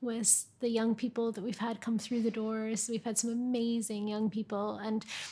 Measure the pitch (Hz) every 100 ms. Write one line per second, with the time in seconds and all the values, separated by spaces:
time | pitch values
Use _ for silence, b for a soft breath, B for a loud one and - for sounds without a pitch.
0 | 240 226 202 - - - 240 226 226 220
1 | 247 240 233 214 208 190 226 226 233 226
2 | - 240 220 220 220 220 220 220 - 226
3 | 233 214 233 233 247 247 233 233 214 208
4 | 208 214 220 214 214 202 214 214 208 220
5 | B B B